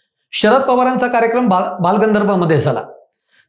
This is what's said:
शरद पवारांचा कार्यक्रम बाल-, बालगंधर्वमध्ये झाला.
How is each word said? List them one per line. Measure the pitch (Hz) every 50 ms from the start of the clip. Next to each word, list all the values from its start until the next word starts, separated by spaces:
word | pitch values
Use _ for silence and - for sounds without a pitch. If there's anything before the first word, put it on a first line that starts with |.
| _ _ _ _ _ _ -
शरद | - - 214 247 269
पवारांचा | 262 262 247 247 247 254 254 - 254
कार्यक्रम | 240 247 226 226 226 233 247 247 208
बाल-, | 185 185 196 - - - 170
बालगंधर्वमध्ये | 175 202 202 214 214 208 208 202 196 202 185 175 160 160 139
झाला. | 120 147 120 110 - - - - - _ _ _ _ _ _ _ _